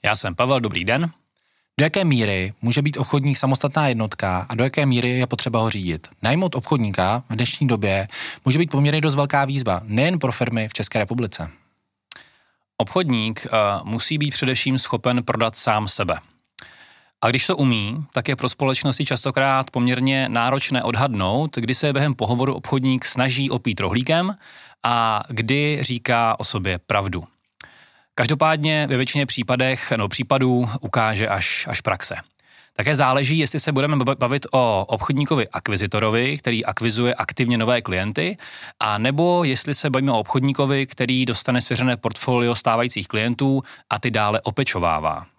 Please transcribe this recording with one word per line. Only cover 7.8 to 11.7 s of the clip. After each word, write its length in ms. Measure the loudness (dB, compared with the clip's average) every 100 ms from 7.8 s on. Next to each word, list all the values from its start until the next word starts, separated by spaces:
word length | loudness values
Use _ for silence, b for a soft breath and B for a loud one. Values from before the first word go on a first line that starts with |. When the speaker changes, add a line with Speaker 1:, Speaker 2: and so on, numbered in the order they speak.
| 2 0 -2 B B B
Speaker 2:
může 140 | 0 2
být 120 | 2
poměrně 300 | 2 2 2
dost 140 | 0
velká 300 | 2 2 2
výzva, 360 | 2 0 0 -2
nejen 340 | 0 0 2 2
pro 140 | 0
firmy 360 | 0 -2 -2 -4
v 40 |
České 260 | -2 -2 0
republice. 520 | -2 -2 -2 -4 -8 -12 _